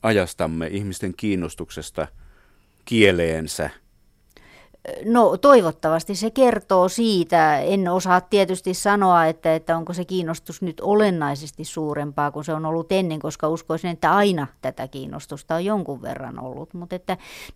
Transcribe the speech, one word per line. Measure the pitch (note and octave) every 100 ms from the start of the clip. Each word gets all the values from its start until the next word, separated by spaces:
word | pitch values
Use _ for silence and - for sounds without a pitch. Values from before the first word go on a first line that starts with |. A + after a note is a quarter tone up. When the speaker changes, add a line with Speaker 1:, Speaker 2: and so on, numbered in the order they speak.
Speaker 1:
ajastamme, | A2+ G#2 F2 - D#2+ E2 E2
ihmisten | G2+ G2+ F2+ F#2+ F2
kiinnostuksesta | G#2+ F#2 D#2+ - E2+ - - - D2+ - - _ _ _ _ _ -
kieleensä? | A#2 G2+ F2 E2 D#2+ D#2 - D2+ - _ _ _ _ _ - _ - _ _ - - G#3
Speaker 2:
No, | A#3+ G#3 F3+
toivottavasti | C#4+ B3+ E3 - D#3+ E3 - F#3+
se | A3
kertoo | C4+ B3+ G#3+ - F#3+ F3+
siitä. | A3+ A3+ F#3+ E3 E3+ D#3 C#3+
En | - G3+ F3+
osaa | F#3 F#3 F3+
tietysti | - G3+ F#3+ F3+ F#3+
sanoa, | F3+ G#3 G3+ F#3+ F3 D#3+
että, | D#3+ E3 D#3+
että | D#3+ E3
onko | E3
se | F3 F3
kiinnostus | F#3 D#3+ E3 - -
nyt | F3+ -
olennaisesti | G3 G#3 G#3 F3 C#3+ C#3+ D3+ -
suurempaa | D#3 E3 D3+ D3 D3 C#3+ D3
kuin | D3 D#3
se |
on | D#3 D#3+
ollut | E3 D#3+
ennen, | F#3+ F3+ D#3
koska | D#3 - D#3
uskoisin, | E3 - D#3+ F3+
että | E3 D#3+ G3
aina | G#3 E3+ C3+ _
tätä | C3 - C3
kiinnostusta | C#3 C#3+ C#3+ - D3 - E3
on | F#3+
jonkun | G#3+ D3 B2+
verran | - - B2+ A#2+
ollut. | C3 B2+ D#3+
Mut | F3 F3
että | F#3 - F3+ - - -